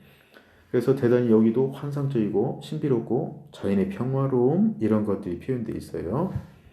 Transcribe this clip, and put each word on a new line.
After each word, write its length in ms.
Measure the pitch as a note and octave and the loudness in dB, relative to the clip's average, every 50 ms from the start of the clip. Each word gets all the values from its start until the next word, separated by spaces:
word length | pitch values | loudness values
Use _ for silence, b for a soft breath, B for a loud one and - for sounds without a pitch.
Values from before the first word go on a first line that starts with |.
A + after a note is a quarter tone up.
| B B B B B B B B B B B B B B - | B B B B B B B B B B B B B B -2
그래서 220 | B2+ A#2 C3+ C3+ | 0 2 2 2
대단히 340 | C#3 B2+ A#2 A#2+ B2 B2 A#2+ | 2 4 4 4 4 4 6
여기도 420 | A2 A2 A2 A2+ A2+ B2+ C3+ C3+ | 6 6 6 4 4 2 0 0
환상적이고 880 | C#3 - - C#3+ C#3 D3 C#3 C3+ C3+ A#2+ G#2+ G2+ - - A2+ C3+ - - - | -2 -6 -10 -8 -6 -4 -4 -2 0 0 0 0 0 0 0 -2 -4 -8 -10
신비롭고 880 | - D#3 D#3 D3+ D3 B2+ A#2 A2+ - G#2+ C3 E3+ - - - - - | -10 -8 -4 -2 0 0 0 0 -2 -2 -2 -2 -4 -8 -14 -18 -20
자연의 380 | - - - G#2 G2 G2 F#2+ G2 | -16 -6 -2 0 0 2 0 0
평화로움, 880 | - - B2 C3 C3 C3+ C3+ C3 C3 B2 B2 B2+ D#3 F#3 G#3+ A3+ A3 - | -2 -4 -4 -2 -2 0 0 2 2 2 4 4 4 4 2 2 0 0
이런 260 | A2 G#2+ G#2+ G#2+ G#2 | 0 2 2 2 2
것들이 320 | G#2 G2 F#2+ - F2+ F2 E2+ | 0 -2 -2 -4 -6 -8 -6
표현돼 340 | - - C3 B2 A2 - - - | -6 -4 -4 -4 -4 -6 -8 -8
있어요. 560 | - - - E2 E2 E2 G2+ C#3 F3+ G3 B B B B B B B B | -10 -8 -8 -8 -6 -2 -2 -2 -2 -2 B B B B B B B B